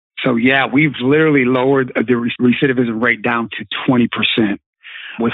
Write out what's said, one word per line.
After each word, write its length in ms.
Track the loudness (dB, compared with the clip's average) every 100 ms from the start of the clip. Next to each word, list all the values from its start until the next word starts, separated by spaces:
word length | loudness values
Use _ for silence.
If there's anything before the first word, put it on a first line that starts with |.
| _ -6
So, 180 | -2 0
yeah, 300 | 2 2 2
we've 280 | 2 0 0
literally 420 | 0 2 4 2
lowered 480 | 2 2 2 2 0 -2
the 200 | 0 0
re-, 160 | -2 0
recidivism 640 | 2 2 2 2 0 0
rate 200 | 0 0
down 280 | -2 -2 -4 -8
to 80 | -10 -6 0
twenty 240 | 2 2
percent. 500 | 0 -2 0 0 -2 _ _ -20 -18 -14 -4
With 140 | -4